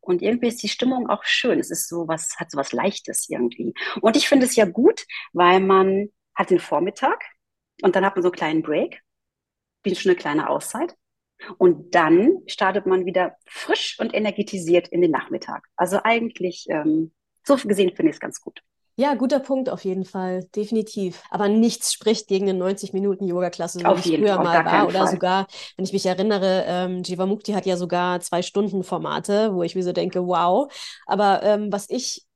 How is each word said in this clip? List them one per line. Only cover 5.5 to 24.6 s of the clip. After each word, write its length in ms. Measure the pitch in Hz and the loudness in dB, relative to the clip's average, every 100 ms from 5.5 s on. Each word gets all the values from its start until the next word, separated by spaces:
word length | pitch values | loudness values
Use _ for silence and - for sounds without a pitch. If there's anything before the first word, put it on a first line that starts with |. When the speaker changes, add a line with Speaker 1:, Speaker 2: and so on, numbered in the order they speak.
| 185 | 6
Speaker 1:
man 480 | 190 190 190 190 208 _ _ | 6 4 4 2 -4 _ _
hat 160 | - 196 | -6 2
den 80 | 180 | 2
Vormittag 640 | - 151 175 - 269 427 - _ _ _ _ _ | 2 -2 -2 -2 -2 -2 -6 _ _ _ _ _
und 120 | 196 | 2
dann 100 | 185 | 4
hat 120 | 190 196 | 2 2
man 60 | |
so 80 | 180 | -2
einen 60 | 175 | 0
kleinen 260 | 160 156 | -2 -2
Break, 400 | 156 151 302 - _ _ _ _ _ _ _ _ | 0 -2 -2 -8 _ _ _ _ _ _ _ _
wie 100 | - | -6
schon 160 | 180 196 | -2 2
eine 80 | 180 | 0
kleine 320 | - 147 - | 0 -2 -2
Auszeit. 460 | 151 - 220 339 - _ _ _ _ - - | -4 -6 -6 -8 -8 _ _ _ _ -20 2
Und 380 | 180 151 156 | 4 4 0
dann 440 | 175 160 170 233 381 - | 2 6 6 6 2 -2
startet 380 | - 190 196 | -2 0 0
man 220 | 196 185 180 | 0 0 0
wieder 300 | 185 180 - _ | -2 -2 -6 _
frisch 500 | - - 427 - - | -16 -4 -2 -4 -6
und 120 | 226 | -4
energetisiert 760 | - 214 196 202 190 160 175 175 | -2 -2 -4 -6 -6 2 2 2
in 120 | - | 0
den 120 | 175 | 2
Nachmittag. 500 | 147 - 160 - - _ - | 2 -4 -10 -10 -14 _ -4
Also 240 | 175 196 | -2 0
eigentlich, 640 | 220 233 226 - 180 170 - | 2 0 -2 -6 -6 -6 -6
ähm, 440 | 156 151 156 160 _ _ _ - | -2 0 0 -2 _ _ _ 0
so 80 | 277 | 0
gesehen 380 | 220 196 190 | 2 2 2
finde 160 | 170 160 | 2 0
ich 60 | 147 | 0
es 40 | |
ganz 200 | - - | -12 -12
gut. 180 | - - _ _ _ - | -18 -18 _ _ _ -2
Speaker 2:
Ja, 180 | 277 | 0
guter 240 | 262 254 277 | 0 0 0
Punkt 320 | 262 269 262 | 0 -2 -2
auf 140 | 180 | -4
jeden 200 | 196 185 | -6 -4
Fall, 440 | 185 196 185 185 180 - | -6 -6 -4 -6 -6 -6
definitiv. 680 | 208 226 214 - 190 170 - | -2 -2 -2 -4 -6 -6 -10
Aber 180 | - 202 | -2 2
nichts 440 | 220 233 - - | 6 4 2 -4
spricht 340 | - - 220 - | -2 0 0 0
gegen 220 | 190 196 | 0 0
eine 100 | 190 | 0
neunzig 340 | 180 196 196 | -2 -4 -4
Minuten 360 | 190 196 190 196 | -2 -2 -2 -2
Yoga-Klasse, 500 | 175 180 - 175 180 | -2 -2 -4 -8 -2
so 80 | 175 | 2
Speaker 1:
Auf 120 | 175 | 2
Speaker 2:
wie 20 | |
es 60 | 175 | 2
Speaker 1:
jeden 180 | 160 | 2
Speaker 2:
früher 100 | 208 | 2
Speaker 1:
Fall, 40 | 190 | 2
auf 60 | |
Speaker 2:
mal 100 | 170 | 4
Speaker 1:
gar 100 | 170 | 2